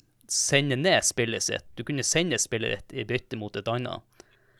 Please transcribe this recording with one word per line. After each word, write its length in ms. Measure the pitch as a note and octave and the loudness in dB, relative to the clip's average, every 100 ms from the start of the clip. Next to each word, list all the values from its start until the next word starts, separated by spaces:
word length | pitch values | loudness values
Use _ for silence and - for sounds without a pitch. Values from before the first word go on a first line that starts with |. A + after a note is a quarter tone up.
| _ _ - | _ _ -6
sende 480 | - - C#3 C#3+ B2+ | -2 2 4 4 2
ned 240 | E3+ C#3+ | 4 4
spillet 400 | - - A#2 G#2+ | 4 2 0 0
sitt. 220 | - - - | -2 -4 -6
Du 80 | - | -10
kunne 200 | A#2 C#3+ | -4 -2
sende 340 | - D#3+ F3 A#2 | 0 2 2 0
spillet 500 | - A2+ A2+ A2+ - | 0 -2 -2 -4 -6
ditt 120 | C3 | -8
i 40 | |
bytte 320 | A2 B2 - A2+ | -2 -2 -2 -8
mot 180 | G#2 G#2 | -6 -6
et 100 | G#2+ | -4
annet. 320 | A#2+ A#2+ F2+ - - - _ _ | -2 -4 -8 -12 -20 -20 _ _